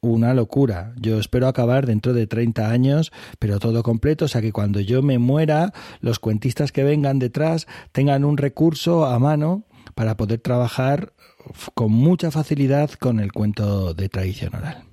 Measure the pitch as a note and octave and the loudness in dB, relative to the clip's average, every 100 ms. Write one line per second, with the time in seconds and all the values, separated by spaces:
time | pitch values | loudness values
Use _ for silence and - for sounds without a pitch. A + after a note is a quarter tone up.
0 | A#2+ A2+ A#2 B2+ A2+ C#3 C3+ F2+ G2+ B2 | 2 2 2 2 0 0 0 0 -8 -6
1 | A2+ A2 - B2+ B2+ C3 A#2+ C3 B2+ G#2+ | -2 -2 0 0 0 2 2 2 2 0
2 | B2 A#2+ G#2+ A2+ A#2+ A2+ G#2+ A#2+ C3 D3 | 2 0 0 0 -2 0 0 2 2 2
3 | D#3+ - - - G#2+ G2+ A#2 A2+ A2+ A2+ | 0 -6 -20 -6 -2 0 0 0 0 0
4 | C#3+ D#3 D3+ A#2+ A2 G#2+ G#2 G2+ G2 B2+ | 0 0 0 0 -2 -2 0 0 0 2
5 | C#3+ B2+ A#2+ C#3+ D#3 D3+ F3+ - - - | 2 2 2 2 2 2 0 -4 -20 -6
6 | - A2 A#2 G#2+ C3 - C#3+ - C#3 D3+ | -4 -2 -2 -2 -2 -2 -4 0 0 2
7 | C#3 C#3 B2 C#3+ D#3 E3 - - - - | 0 0 -2 -2 -2 -2 -6 -18 -8 0
8 | C#3 C#3 C#3+ D3 C#3 - D#3+ D3+ - E3+ | 2 2 2 0 -2 2 2 2 0 2
9 | D3 A#2+ C#3 D3+ D#3 F#3+ - - - - | 2 2 2 2 0 -2 -6 -20 -16 -4
10 | A2 G#2+ G#2 A#2 - B2 A#2+ - C3 C#3+ | -4 -2 -2 -2 -2 0 0 0 0 0
11 | - _ - _ - - - - A2 A2 | -4 _ -20 _ -20 -18 -12 -2 2 4
12 | D3 F3+ E3 D#3 D3+ D3 C3+ C#3 D3 - | 4 4 0 -2 -2 0 2 2 0 -2
13 | B2+ A2+ G2+ - G#2 G2 G#2 G2+ F#2 E2 | -2 0 -2 -2 -2 0 0 0 -2 -4
14 | G2 F#2+ F#2 G2 F2 F#2 D3 - - | -4 -4 -6 -6 -8 -6 -10 -12 -18